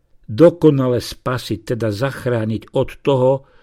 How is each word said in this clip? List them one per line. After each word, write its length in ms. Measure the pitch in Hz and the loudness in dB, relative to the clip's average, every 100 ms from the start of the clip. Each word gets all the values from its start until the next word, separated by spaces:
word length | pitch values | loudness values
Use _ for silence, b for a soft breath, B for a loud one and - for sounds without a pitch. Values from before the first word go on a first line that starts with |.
| _ _ - | _ _ -8
dokonale 720 | 110 170 170 156 139 127 120 | 4 4 6 4 4 2 -2
spasiť, 720 | - - 123 127 - 104 - 120 | -4 -8 -6 -6 -6 -8 -6 -4
teda 160 | 110 | -4
zachrániť 800 | 101 135 - 123 120 110 107 - | -2 -4 -4 -4 -2 -2 -6 -4
od 180 | 143 123 - | -4 -4 -4
toho, 400 | - 135 131 135 b b | -2 2 2 0 b b